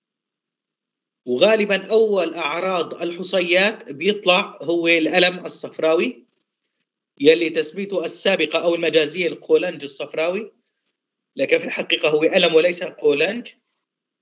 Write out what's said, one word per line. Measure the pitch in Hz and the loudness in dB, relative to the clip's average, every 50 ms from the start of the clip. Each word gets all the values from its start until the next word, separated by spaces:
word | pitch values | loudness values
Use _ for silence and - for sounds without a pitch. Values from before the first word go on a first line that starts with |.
| _ _ _ _ _ _ _ _ _ _ _ _ _ _ _ _ _ _ _ _ _ _ _ _ - | _ _ _ _ _ _ _ _ _ _ _ _ _ _ _ _ _ _ _ _ _ _ _ _ -6
وغالبًا | 123 123 123 175 214 220 214 208 196 196 190 - | -4 0 4 4 6 6 4 2 2 0 -2 -2
أول | - 220 220 220 214 202 185 170 165 165 | 2 2 2 4 4 2 0 0 -2 -4
أعراض | 170 160 143 156 175 175 190 190 175 - - - - | -6 -6 -6 -4 -4 -2 -2 -2 -2 -4 -4 -6 -8
الحصيات | 175 170 175 180 185 175 196 190 180 170 175 185 196 214 220 - - - | -8 -8 -8 -8 -6 -4 -2 -2 0 2 2 2 2 2 0 -4 -10 -14
بيطلع | 131 135 170 196 208 202 - 180 180 196 190 - - - | -10 -4 -2 -2 -2 0 2 2 2 2 0 -4 -8 -8
هو | 143 156 170 170 165 | -4 -2 -2 0 2
الألم | 170 170 160 156 151 170 180 180 180 180 180 170 | 2 2 2 2 2 2 4 2 2 2 -2 -8
الصفراوي، | 156 - - - 127 - - 156 160 165 175 226 254 - - - _ _ _ _ _ _ _ _ _ _ _ _ _ _ _ _ _ _ - | -12 -12 -10 -12 -12 -6 -2 0 2 2 2 0 -2 -4 -10 -16 _ _ _ _ _ _ _ _ _ _ _ _ _ _ _ _ _ _ 2
يلي | 139 151 165 165 165 156 | 4 6 6 6 2 -2
تسميته | 156 160 151 - - 196 196 196 190 170 160 | -2 -2 -4 -4 -6 -10 -8 -6 -4 -4 -4
السابقة | 160 - - - 196 190 165 160 156 - 160 160 | -6 -6 -4 0 0 0 0 0 0 -2 0 0
أو | 175 170 | 0 0
المجازية | 170 170 160 151 160 151 147 156 185 175 | 0 0 2 2 2 2 0 -2 -4 -4
القولنج | 156 143 - - - 160 156 170 180 170 143 139 | -4 -6 -6 0 2 2 2 2 0 -6 -8 -12
الصفراوي، | 135 - - 147 - - 156 160 175 185 214 226 - - _ _ _ _ _ _ _ _ _ _ _ _ _ _ _ - | -12 -12 -12 -12 -8 -6 -4 -2 -2 -2 -4 -6 -10 -14 _ _ _ _ _ _ _ _ _ _ _ _ _ _ _ -8
لكن | 139 135 - 165 | -4 -2 0 0
في | 160 - | 0 0
الحقيقة | - - - 165 - 170 156 - 151 | -2 -8 -6 -4 -4 -2 -2 0 0
هو | 151 151 160 | 2 2 2
ألم | - 180 190 175 165 160 | 0 0 0 2 4 4
وليس | 160 165 180 175 - 180 | 4 4 2 0 -4 -8
قولنج. | 156 - - 156 147 143 143 160 185 220 240 - - - _ _ _ _ _ _ _ _ _ _ _ _ _ | -10 -6 -2 0 0 2 2 0 -2 -4 -6 -10 -16 -20 _ _ _ _ _ _ _ _ _ _ _ _ _